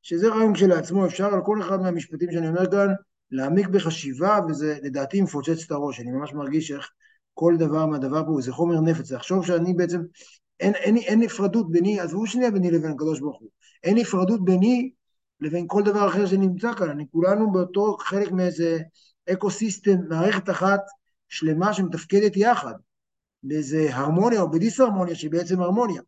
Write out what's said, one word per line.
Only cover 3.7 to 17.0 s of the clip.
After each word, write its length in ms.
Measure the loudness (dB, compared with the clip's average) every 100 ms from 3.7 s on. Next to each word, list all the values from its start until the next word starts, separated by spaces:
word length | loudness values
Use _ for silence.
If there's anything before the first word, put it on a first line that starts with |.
| 0 0 -6 -8 -2 2 2 0
וזה 280 | -2 -4 -4
לדעתי 380 | -6 -6 -2 0
מפוצץ 440 | 0 -2 -2 -4 -4
את 60 |
הראש. 280 | -6 -4 -6
אני 120 | -8
ממש 220 | -6 -6
מרגיש 380 | -8 -4 -4 -4
איך 180 | -10 -12 _ _ _ _
כל 220 | 0 2 4
דבר 280 | 2 0 0
מהדבר 380 | -2 -2 -2 -2
פה, 160 | -2
זה 100 | -4
חומר 300 | -2 0 2
נפץ, 300 | 2 0 -4
לחשוב 340 | -10 -2 -2 0
שאני 280 | 0 0
בעצם, 280 | 0 0 -2 -6 _ -20 _ _ _
אין, 160 | 0 0
אין, 220 | 2 2
אין 220 | 4 2
נפרדות 520 | 2 0 0 0 2
ביני, 280 | 2 2 0
עזבו 280 | -4 -4 -4
שנייה 240 | 0 0
ביני 200 | 2 2
לבין 200 | 2 0
הקדוש 280 | -4 -4 -4
ברוך 200 | -6 -10
הוא, 100 | -20 _ _ _
אין 140 | 0 2
נפרדות 480 | 2 0 0 2 2
ביני 460 | 4 4 2 0 _ _ _ _ _
לבין 240 | -6 -4 -2
כל 160 | 0
דבר 240 | 2 2 2
אחר 180 | 2 0
שנמצא 480 | 2 2 0 -4
כאן, 160 | -2 -4
אני 160 | -4